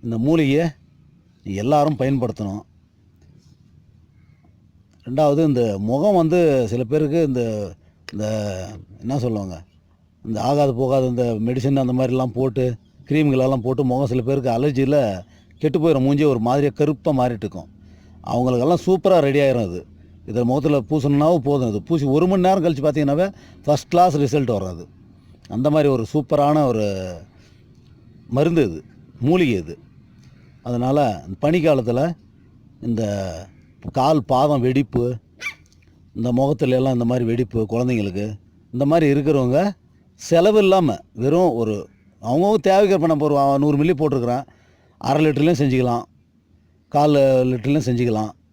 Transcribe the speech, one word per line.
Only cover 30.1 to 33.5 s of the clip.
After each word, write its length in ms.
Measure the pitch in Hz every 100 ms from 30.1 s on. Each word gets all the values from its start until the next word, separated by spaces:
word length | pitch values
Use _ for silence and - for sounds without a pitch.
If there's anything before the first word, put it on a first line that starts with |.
| - - - - - 123
அதனால 300 | 120 123 143 135 90 71 95
பனிக்காலத்துல 580 | 147 175 156 139 117 120 160 170 - _ - - - - -
இந்த 160 | 113 107 101 95 82 85